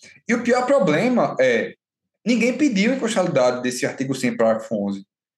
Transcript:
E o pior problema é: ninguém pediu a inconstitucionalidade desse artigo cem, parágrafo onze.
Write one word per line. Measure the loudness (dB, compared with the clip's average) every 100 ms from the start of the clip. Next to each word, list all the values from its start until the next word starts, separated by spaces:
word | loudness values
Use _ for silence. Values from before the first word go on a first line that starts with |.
| -20 -14 -4
E |
o | -2
pior | 0 0 2
problema | 2 2 2 2 0 0 2
é: | 2 2 -2 -8 _ _ _ _
ninguém | -2 0 0 2
pediu | 2 2 0
a | 0
inconstitucionalidade | -2 0 0 2 2 0
desse | -4 -4 -4
artigo | -4 -6
cem, | -4 -4 0
parágrafo | 2 0 -2
onze. | -4 -4 -6 -10 _ _